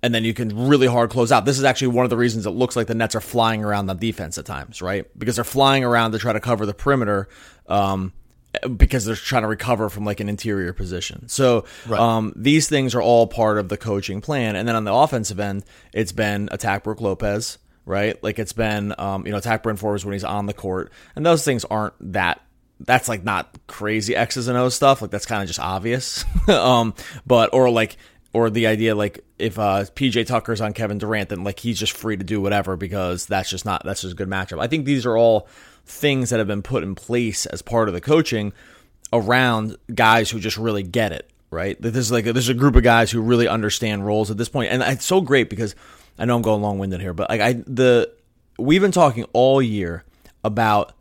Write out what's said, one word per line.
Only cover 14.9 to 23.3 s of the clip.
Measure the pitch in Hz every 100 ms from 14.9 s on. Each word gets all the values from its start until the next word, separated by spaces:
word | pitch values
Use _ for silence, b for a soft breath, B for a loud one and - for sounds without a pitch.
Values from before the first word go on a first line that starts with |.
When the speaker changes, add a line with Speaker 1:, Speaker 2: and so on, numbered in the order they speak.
Speaker 1:
offensive | 107 151 135 107 95
end, | 101 98 - b b
it's | - 107
been | 90 104 104 104
attack | - 113 98 -
Brook | 110
Lopez, | 104 92 104 104 113 - _ _ -
right? | 95 104 -
Like, | - 107
it's | 107
been, | - 110 104 101 -
um, | 98 98 -
you |
know, | 104
attack | 120 110
Bryn | 117 104
Forbes | 107 104 98
when |
he's | 98
on | 92 101 101
the |
court. | 101 98 92 - b b -
And | 160
those | 165
things | 160 123 -
aren't | 107 107 _ 92
that, | 95 90 78 _ _ _ _
that's, | - 127 -
like, | 110
not | 90